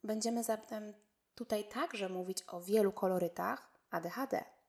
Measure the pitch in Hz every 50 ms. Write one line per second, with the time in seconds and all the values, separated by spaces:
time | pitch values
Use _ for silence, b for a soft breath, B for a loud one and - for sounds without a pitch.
0 | - 214 220 220 208 226 233 233 226 - 220 214 - - 226 214 214 208 208 -
1 | _ _ _ _ _ _ _ - 240 - 220 208 208 208 - 240 311 339 - 208
2 | 202 185 185 185 180 185 190 - - - - 175 175 185 202 220 208 196 190 -
3 | - 185 185 185 180 170 170 - 180 196 247 - - - _ _ _ _ - 170
4 | 165 175 175 240 269 269 - - - - - _ _